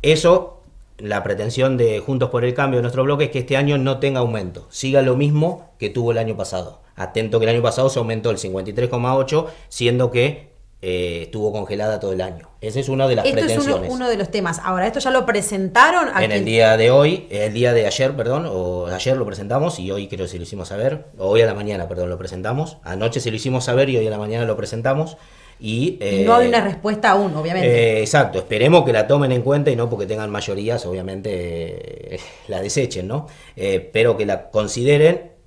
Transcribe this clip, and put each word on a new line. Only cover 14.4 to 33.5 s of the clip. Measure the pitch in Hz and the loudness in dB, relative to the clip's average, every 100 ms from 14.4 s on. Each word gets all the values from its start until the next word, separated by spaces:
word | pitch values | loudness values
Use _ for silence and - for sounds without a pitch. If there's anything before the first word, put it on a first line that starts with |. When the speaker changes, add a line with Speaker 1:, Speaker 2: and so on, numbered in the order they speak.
| 180 160 | -4 -4
Speaker 2:
Ahora, | 185 185 196 | -4 -2 -2
¿esto | 269 | -2
ya | 262 | 2
lo | 262 | 2
presentaron | - 202 - 196 190 233 294 359 285 | 2 0 -2 -4 2 6 6 6 2
a | - | 2
Speaker 1:
En | 110 | 2
el | 104 | 0
Speaker 2:
quien? | |
Speaker 1:
día | 101 113 110 113 | 2 6 6 6
de | 117 | 6
hoy, | 135 147 185 - | 6 6 2 -6
el | 101 107 | -4 -2
día | 110 123 | 0 2
de | 117 104 | 4 2
ayer, | - 135 | 0 -2
perdón, | 143 113 139 165 | 0 -2 -2 -4
o | 95 90 90 87 | -4 -4 -4 -4
ayer | 92 131 135 | -4 -2 0
lo | |
presentamos, | 104 98 101 127 165 170 | -2 -6 -4 0 0 -4
y | 92 | -6
hoy | 98 98 | -6 -6
creo | 95 87 | -8 -8
que | |
se | 90 | -8
lo | |
hicimos | 85 98 87 | -10 -10 -10
saber, | 98 127 151 - - | -4 -2 -4 -12 -6
o | 95 | 2
hoy | 110 | 4
a | 113 | 4
la | |
mañana, | 101 104 101 85 | 2 -6 -6 -6
perdón, | 90 90 | -4 -6
lo | 87 | -6
presentamos. | 92 92 104 131 165 - | -10 -8 -4 -4 -6 -10
Anoche | - 95 113 120 | -10 -4 -2 -2
se | 120 | -4
lo | 107 | -4
hicimos | 131 127 | -2 -2
saber | 127 127 139 | 0 2 2
y | 123 | 2
hoy | 110 | 0
a | |
la | 107 | -2
mañana | 107 113 | -4 -4
lo | 117 107 | -2 -2
presentamos. | - 113 120 139 160 - - - - - | -4 -4 -2 0 -4 -8 -20 -20 -20 -12
Y, | 107 113 160 185 | -6 -2 -2 -2
Speaker 2:
Y | 101 98 | -2 2
no | 214 240 | 4 4
hay | |
Speaker 1:
eh, | 240 | 4
Speaker 2:
una | 240 | 2
respuesta | 196 - 208 214 220 | 0 -4 -4 0 2
aún, | 196 196 | 2 2
obviamente. | 156 160 185 135 | -2 -4 0 2
Speaker 1:
eh, | 120 117 110 | 4 4 2
exacto, | 107 147 123 92 | 2 2 2 -2
esperemos | - 107 131 170 | -2 2 6 6
que | 123 | 6
la | 110 110 | 2 4
tomen | 143 135 | 2 2
en | 123 | 0
cuenta | 117 147 143 | 0 2 2
y | 120 | 0
no | 117 | -2
porque | 110 98 | -4 -4
tengan | 107 107 | -4 -4
mayorías, | 104 104 98 104 117 | -6 -6 -4 -2 -4
obviamente, | 90 92 92 95 104 95 87 85 82 90 - - - 92 | -4 -6 -6 -8 -6 -6 -6 -6 -8 -10 -14 -14 -12 -12
eh, | - | -14
<laughs> | - - | -20 -10
la | 92 | -8
desechen, | 101 - 127 95 90 | -4 -2 -2 -4 -6
¿no? | 135 147 - - | -6 -8 -18 -20